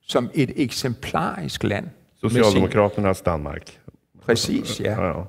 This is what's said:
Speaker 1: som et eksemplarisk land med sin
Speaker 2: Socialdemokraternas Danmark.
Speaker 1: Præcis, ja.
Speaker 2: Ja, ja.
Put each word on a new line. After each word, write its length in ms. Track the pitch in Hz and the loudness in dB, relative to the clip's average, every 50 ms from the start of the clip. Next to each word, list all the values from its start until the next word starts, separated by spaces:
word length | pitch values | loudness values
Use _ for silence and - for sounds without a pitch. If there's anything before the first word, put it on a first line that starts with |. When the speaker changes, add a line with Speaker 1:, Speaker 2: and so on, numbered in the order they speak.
Speaker 1:
som 280 | _ - - 139 123 104 - | _ -2 -2 -2 -2 0 0
et 180 | - 135 - - | 0 0 0 0
eksemplarisk 1080 | - 147 120 - - - 127 117 - - - - - 165 - - 196 160 131 - - - | -2 -2 -2 -2 -4 -4 -4 -4 -6 -8 -4 -2 -2 -2 -2 -4 -6 -8 -8 -4 -2 0
land 220 | 104 101 98 - | 0 0 -2 -4
med 440 | - - _ _ _ _ _ - 113 | -10 -16 _ _ _ _ _ -2 0
sin 140 | 117 123 113 | 4 6 6
Speaker 2:
Socialdemokraternas 760 | 107 98 95 95 90 - 107 104 101 - - 104 95 92 - | 6 6 6 2 4 4 4 4 4 2 2 2 2 0 2
Danmark. 560 | - 87 85 78 73 71 76 80 - - - - _ - _ _ _ _ _ - | 0 -2 -2 -2 -4 -6 -8 -10 -14 -16 -20 -20 _ -20 _ _ _ _ _ -10
Speaker 1:
Præcis, 580 | - - 117 113 - - - - - - - - | 0 0 2 2 2 0 -2 -2 -2 -4 -6 -4
ja. 100 | 104 101 107 90 | -2 -2 0 0
Speaker 2:
Ja, 60 | 92 | 0
ja. 160 | 90 78 - 95 | -2 -2 -4 -8